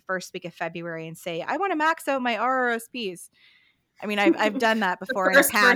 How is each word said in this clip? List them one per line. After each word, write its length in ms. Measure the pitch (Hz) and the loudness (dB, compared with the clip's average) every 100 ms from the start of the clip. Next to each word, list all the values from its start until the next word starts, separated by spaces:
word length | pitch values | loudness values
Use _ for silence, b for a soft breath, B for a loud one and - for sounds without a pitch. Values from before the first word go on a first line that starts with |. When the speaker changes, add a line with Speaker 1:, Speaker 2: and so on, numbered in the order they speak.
| - | -6
Speaker 1:
first 260 | 185 - | -6 -6
week 120 | 185 170 | -12 -12
of 80 | |
February 520 | - 165 175 170 160 160 | -8 -8 -6 -8 -8 -10
and 120 | 165 | -10
say, 240 | 180 165 | -8 -6
"I 160 | - 294 | -4 -2
wanna 180 | 392 320 | -2 0
max 320 | 311 330 - | 0 0 -2
out 140 | 269 | -2
my 160 | 247 208 | 0 0
R 320 | 247 262 247 | 0 2 0
R 0 | |
S 180 | 233 - | -2 -4
Ps." 420 | 247 202 170 - b b b b b _ - | -8 -6 -8 -14 b b b b b _ -10
I 40 | 208 | -2
mean, 120 | 202 | 2
I've, 200 | 202 - | 2 2
I've 220 | 214 208 | 0 2
done 200 | 226 220 | 2 2
that 200 | 190 180 | 0 -2
Speaker 2:
<laughs> 20 | |
The 60 | 196 | -4
Speaker 1:
before 220 | 196 185 | 0 4
in 60 | 269 | 4
a 40 | |
Speaker 2:
first 120 | 294 | 4
versus 240 | 208 202 | 4 4